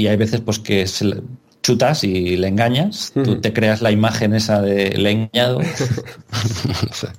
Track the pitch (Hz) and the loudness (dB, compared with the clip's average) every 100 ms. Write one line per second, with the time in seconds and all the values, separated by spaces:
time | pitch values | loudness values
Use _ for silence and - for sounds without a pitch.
0 | 104 104 107 117 110 104 - 101 95 - | 2 2 2 0 -2 -4 0 0 0 -2
1 | 104 101 - - _ _ - 120 131 151 | -2 -2 -8 -16 _ _ 0 2 2 2
2 | 101 92 90 90 95 98 117 127 196 - | 0 0 0 0 0 2 2 2 0 -4
3 | - 139 131 98 110 110 110 107 113 107 | -6 -2 0 0 0 0 2 2 2 2
4 | 110 110 107 110 107 104 101 101 98 104 | 2 2 0 0 2 2 2 2 0 2
5 | 101 107 110 120 123 127 165 151 127 - | 2 0 0 0 0 0 -2 -2 -2 -4
6 | - - - 113 107 104 - 92 - - | -6 -18 -10 -4 -4 -4 -4 -4 -4 -6
7 | - | -10